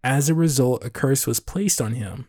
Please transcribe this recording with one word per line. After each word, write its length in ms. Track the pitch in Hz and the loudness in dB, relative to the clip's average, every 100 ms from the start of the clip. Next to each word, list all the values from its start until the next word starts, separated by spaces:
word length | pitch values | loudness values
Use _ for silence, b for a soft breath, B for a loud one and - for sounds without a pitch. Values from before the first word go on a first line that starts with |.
As 260 | 127 139 143 | -2 0 2
a 40 | 160 | 2
result, 500 | 165 135 127 127 120 | 2 4 2 0 -4
a 40 | |
curse 380 | - 135 135 - | -2 0 2 0
was 120 | 117 | -4
placed 420 | - 185 202 - | -4 -4 -2 0
on 120 | 110 | -2
him, 340 | 120 104 139 | -4 -6 -10